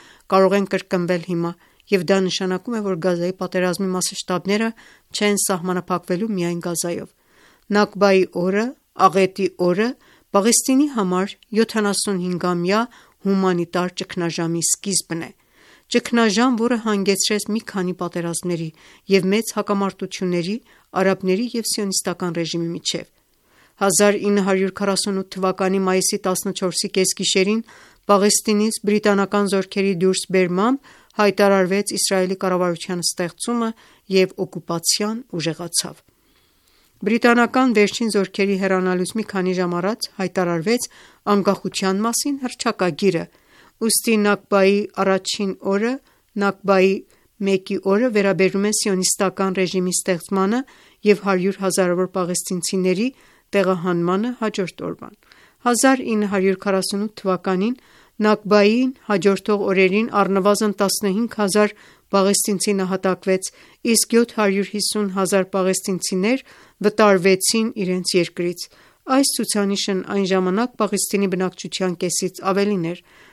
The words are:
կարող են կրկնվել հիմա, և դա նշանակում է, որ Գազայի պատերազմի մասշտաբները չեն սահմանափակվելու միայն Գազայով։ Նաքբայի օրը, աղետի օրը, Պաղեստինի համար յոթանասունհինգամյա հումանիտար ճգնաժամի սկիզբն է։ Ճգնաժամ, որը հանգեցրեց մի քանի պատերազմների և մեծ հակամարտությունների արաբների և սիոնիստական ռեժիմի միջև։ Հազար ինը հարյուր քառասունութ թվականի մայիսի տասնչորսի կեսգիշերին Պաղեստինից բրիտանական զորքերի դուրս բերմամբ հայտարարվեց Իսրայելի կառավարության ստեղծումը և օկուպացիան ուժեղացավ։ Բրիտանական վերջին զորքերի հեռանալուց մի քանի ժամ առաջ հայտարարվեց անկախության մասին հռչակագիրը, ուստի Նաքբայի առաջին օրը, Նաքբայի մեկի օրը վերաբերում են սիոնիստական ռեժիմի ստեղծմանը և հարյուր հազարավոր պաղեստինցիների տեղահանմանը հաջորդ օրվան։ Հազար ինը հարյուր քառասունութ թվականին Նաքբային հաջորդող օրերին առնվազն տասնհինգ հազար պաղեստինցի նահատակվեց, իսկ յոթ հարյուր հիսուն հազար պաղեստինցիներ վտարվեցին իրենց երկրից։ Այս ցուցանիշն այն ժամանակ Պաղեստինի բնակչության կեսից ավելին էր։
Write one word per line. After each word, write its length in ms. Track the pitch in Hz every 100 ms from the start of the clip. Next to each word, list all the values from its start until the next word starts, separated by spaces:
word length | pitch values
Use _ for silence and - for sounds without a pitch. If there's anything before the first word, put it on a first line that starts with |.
| - -
կարող 320 | - 190 190 202
են 80 | 190
կրկնվել 560 | 190 - 185 175 180
հիմա, 280 | 170 170 170 170 _ _ _
և 160 | 196
դա 140 | 156 196
նշանակում 580 | 185 - 185 185 247 233
է, 40 |
որ 200 | 202 175
Գազայի 340 | 180 175 175
պատերազմի 540 | 185 185 185 180 175 190
մասշտաբները 800 | 185 - - - 180 190 208 226 - - _ _
չեն 340 | - 208 202
սահմանափակվելու 880 | - 180 180 180 175 180 - 180 226
միայն 300 | 190 170 170
Գազայով։ 500 | 175 170 170 - - _ _ _ _ _ _
Նաքբայի 540 | 208 202 185 202 190 180
օրը, 340 | 170 180 202 240 - _ -
աղետի 520 | 190 190 190 190 185 -
օրը, 320 | 180 175 233 269 _ _ _
Պաղեստինի 540 | 202 214 226 - 262 294
համար 440 | 240 185 180 202 - _
յոթանասունհինգամյա 1300 | 208 220 220 208 196 - 190 180 175 180 175 175 214 240 - _ _
հումանիտար 720 | 196 196 185 175 170 180 180
ճգնաժամի 720 | - - 185 170 170 165 170
սկիզբն 640 | - - 202 180 - 165
է։ 60 | - - _ _ - - _
Ճգնաժամ, 640 | 240 - 233 226 196 262
որը 220 | 233 240 240
հանգեցրեց 640 | 220 208 196 196 - 208 208
մի 140 | 220
քանի 340 | - 196 180
պատերազմների 760 | 180 175 175 170 165 175 165 165 - - - -
և 160 | -
մեծ 240 | 180 208 220
հակամարտությունների 1080 | 214 208 202 196 190 185 - 185 175 170 214 - _ _
արաբների 540 | - 190 190 185 190 240
և 180 | 233 220
սիոնիստական 720 | - 202 190 190 175 180 170
ռեժիմի 320 | 165 170 170
միջև։ 380 | 170 - - - _ _ _ _ _ _ _
Հազար 360 | 196 175 208 202
ինը 260 | 202 202
հարյուր 280 | 190 190 190
քառասունութ 540 | 185 196 190 208 190 190
թվականի 500 | 190 185 185 190 196
մայիսի 380 | 185 185 185 202
տասնչորսի 720 | 185 180 202 185 185 - 202
կեսգիշերին 720 | 190 185 - 180 190 190 220 - - - _ -
Պաղեստինից 720 | 202 208 208 - 208 220 -
բրիտանական 720 | 208 208 208 202 190 208 202
զորքերի 420 | 196 190 202 196
դուրս 280 | 180 185 190 -
բերմամբ 680 | 185 180 180 226 269 - - _ -
հայտարարվեց 760 | 208 196 202 196 180 196 202
Իսրայելի 420 | 196 - 190 185 190
կառավարության 640 | 190 180 180 170 - 180
ստեղծումը 680 | 165 - 170 - - 240 226 220 - _ -
և 240 | 190 185
օկուպացիան 840 | - 185 170 - 170 - - 208 226 -
ուժեղացավ։ 720 | 175 160 156 170 - - 143 _ _ _ _ _ _ _ _ _ _
Բրիտանական 680 | 196 233 240 240 233 254 262
վերջին 400 | 214 202 - 226
զորքերի 440 | 202 185 - 196 190
հեռանալուց 560 | 190 185 185 180 180
մի 120 | 226
քանի 280 | 208 196 185
ժամ 200 | 180 180
առաջ 340 | 175 185 226 -
հայտարարվեց 800 | - 185 190 175 170 160 247 - - - _ -
անկախության 760 | 202 196 190 190 - 190 190
մասին 340 | 226 233 294 277
հռչակագիրը, 840 | 254 - 233 214 180 147 196 165 175 _ _ _ - _
ուստի 360 | 226 - - 220
Նաքբայի 640 | 208 202 - 196 190 202 208
առաջին 600 | - 196 190 190 - 196 185
օրը, 300 | 196 196 233 269 - _ _ 208
Նաքբայի 560 | 202 196 196 190 190 196 - _ _ _
մեկի 360 | 196 190 190 196
օրը 280 | 196 202 254
վերաբերում 560 | 208 196 180 185 196 208
են 100 | 208
սիոնիստական 800 | 214 185 180 - 190 185 190 190
ռեժիմի 380 | 180 190 180
ստեղծմանը 640 | 180 - 175 - 196 190 240 269 - _ _
և 180 | 208 196
հարյուր 340 | 196 185 190 190
հազարավոր 500 | 190 185 180 175 185
պաղեստինցիների 1000 | 190 175 180 - 180 - 190 185 180 247 - _ _ _
տեղահանմանը 800 | 202 190 185 180 170 170 190 240
հաջորդ 500 | 247 214 208 175 -
օրվան։ 300 | 175 - - - _ - _ _
Հազար 380 | 240 233 269 262
ինը 240 | 240 214 202
հարյուր 300 | 196 190 190
քառասունութ 520 | 202 190 185 196 214
թվականին 600 | - 190 180 190 185 214 254 _ _ _ -
Նաքբային 720 | 214 208 196 208 202 233 262 -
հաջորդող 640 | - 202 196 196 - 208
օրերին 460 | 202 190 190 202 233
առնվազն 640 | 208 185 196 196 208 214
տասնհինգ 640 | 190 196 - 202 190 233 -
հազար 340 | 202 208 208 - - _ _
պաղեստինցի 640 | 196 196 196 - 190 -
նահատակվեց, 720 | 196 185 190 190 180 190 185 - - - _
իսկ 240 | 240 220 -
յոթ 200 | 233 240
հարյուր 360 | - 208 196 196
հիսուն 400 | 208 196 214 202
հազար 340 | 190 180 196 185
պաղեստինցիներ 1000 | 196 185 185 - 180 - 185 202 262 - - - _
վտարվեցին 880 | 208 208 208 190 190 190 - 226 220
իրենց 400 | 220 180 185 175
երկրից։ 520 | 180 170 - 175 170 - - - _ -
Այս 220 | 269 277
ցուցանիշն 680 | - 220 208 196 202 - 185
այն 220 | - 202 190
ժամանակ 480 | 190 185 196 247
Պաղեստինի 540 | - 208 196 - 202 196
բնակչության 640 | 180 185 - 185 - 185
կեսից 480 | 175 180 - 185 -
ավելին 420 | 190 196 202 196
էր։ 140 | 165 175 _ - -